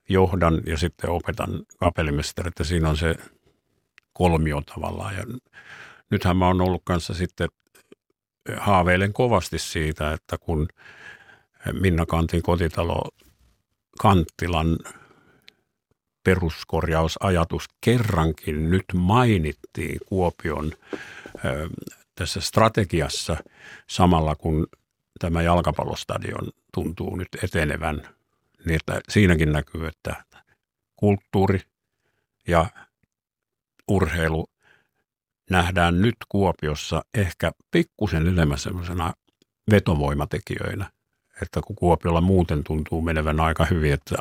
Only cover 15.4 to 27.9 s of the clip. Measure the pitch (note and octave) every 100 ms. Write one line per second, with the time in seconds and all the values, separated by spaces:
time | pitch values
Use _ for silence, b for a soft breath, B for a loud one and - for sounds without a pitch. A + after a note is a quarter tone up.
15.4 | B B _ _ _ _ _ _ - F2
16.4 | E2+ - - E2 D#2+ D#2+ D#2+ - G2 F2
17.4 | E2+ E2 - - - A#2+ G#2 F2 D#2+ D#2+
18.4 | - D2+ D#2+ F#2 - F2+ F2+ A#2 B2 G2
19.4 | D#2 - - - D#2+ - - F#2+ F2 -
20.4 | E2 D2+ D#2 - B B B B B B
21.4 | - C2+ D#2+ - - - _ - E2+ F#2
22.4 | - - A2 - G2 E2 C#2+ - - D#2+
23.4 | - B B B B - F2+ E2 D#2 D2
24.4 | D#2+ D#2 - _ _ _ _ - F2 E2
25.4 | E2+ F2 D#2+ - C#2+ - - - - -
26.4 | - - _ - - E2+ F2+ F2+ F#2 -
27.4 | F#2 F2+ D2+ D2+ D#2+